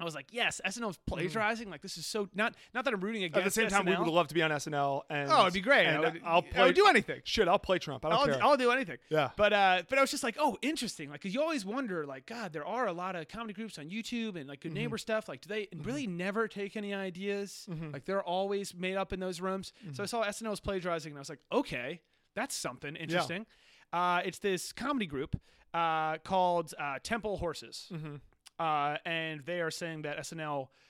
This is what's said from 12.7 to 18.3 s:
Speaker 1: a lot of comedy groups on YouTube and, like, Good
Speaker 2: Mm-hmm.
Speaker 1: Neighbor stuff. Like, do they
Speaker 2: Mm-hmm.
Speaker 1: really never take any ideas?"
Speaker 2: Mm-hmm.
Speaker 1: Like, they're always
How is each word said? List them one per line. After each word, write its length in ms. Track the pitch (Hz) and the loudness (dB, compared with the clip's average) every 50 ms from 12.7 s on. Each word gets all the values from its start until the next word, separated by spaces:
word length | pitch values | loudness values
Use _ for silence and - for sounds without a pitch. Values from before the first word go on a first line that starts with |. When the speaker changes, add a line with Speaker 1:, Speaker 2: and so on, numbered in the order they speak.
| 214 247 247 | -2 0 0
Speaker 1:
a 60 | 196 | 0
lot 220 | 170 175 180 190 185 | -2 -2 -4 -6 -6
of 120 | 170 156 - | -6 -8 -10
comedy 240 | - 220 233 214 | -10 -10 -10 -10
groups 260 | 185 208 226 202 - 165 | -8 -10 -10 -10 -10 -12
on 120 | 143 160 | -12 -8
YouTube 460 | 196 226 220 - 240 233 226 220 180 | -8 -8 -6 -4 -4 -4 -4 -4 -6
and, 120 | 165 131 139 | -8 -10 -10
like, 120 | 143 - | -12 -10
Good 80 | - 165 | -10 -8
Speaker 2:
Mm-hmm. 80 | 156 208 | -4 -4
Speaker 1:
Neighbor 200 | 233 233 233 - | -4 -4 -4 -6
stuff. 300 | - - 220 220 - - | -4 -2 -2 -2 -2 -6
Like, 140 | 143 120 | -12 -12
do 60 | - 165 | -10 -8
they 180 | 208 220 202 | -6 -6 -6
Speaker 2:
Mm-hmm. 160 | - 180 151 | -8 -8 -10
Speaker 1:
really 240 | 151 208 262 302 262 | -6 -6 -4 -4 -4
never 420 | 196 175 170 180 202 196 226 226 - | -4 -4 -4 -4 -2 -2 -2 -2 -2
take 280 | - 202 202 196 - | -4 -6 -8 -6 -6
any 160 | 214 208 202 202 | -8 -6 -6 -6
ideas?" 720 | 196 190 190 165 180 196 202 202 202 202 190 - - - - | -4 -6 -6 -6 -6 -4 -4 -4 -4 -6 -8 -12 -14 -12 -10
Speaker 2:
Mm-hmm. 220 | 170 156 165 151 | -8 -8 -8 -8
Speaker 1:
Like, 120 | 143 139 - | -10 -10 -4
they're 180 | - 196 196 | -2 -2 -2
always 520 | - 175 | -2 0